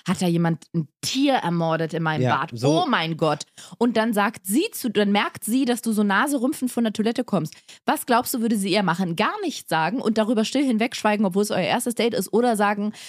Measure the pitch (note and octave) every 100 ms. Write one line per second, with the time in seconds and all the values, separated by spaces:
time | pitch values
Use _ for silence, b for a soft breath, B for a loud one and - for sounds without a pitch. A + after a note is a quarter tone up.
0 | - F#3 F3+ E3+ E3 E3 - E3 D#3 _
1 | - C4 C#4+ B3+ E3+ E3+ E3 D#3+ D#3+ E3+
2 | D#3+ D3+ B2 C#3 D3+ A#2 C3 D#3+ F4+ G#3
3 | D#3+ E3 D#3+ D3 - B B B A#3+ A3+
4 | A3+ G#3 G3+ - - A3+ A4+ - B3 G3+
5 | G3+ G3+ D#4+ - - B3+ B3+ A#3+ A3+ G#3+
6 | G#3 G3 C#4+ C#4+ B3+ - B3 - A3 G#3+
7 | G#3+ B3 A#3+ F#3 D#3 B B B - D4
8 | - A#3 B3+ B3+ A3+ A3 G3 G3+ F3+ E3+
9 | F#3 E3+ A#3+ G#4+ F4+ - - D#3+ D#3+ B3+
10 | - A3 G#3 A3 G#3+ C4 C#4 A3 A#3 -
11 | A3 G#3 G3 F#3+ G#3 - A#2+ G3+ B3 A#3
12 | A#3 - F#3 A3 B3 G#3 G3+ G3+ G#3+ B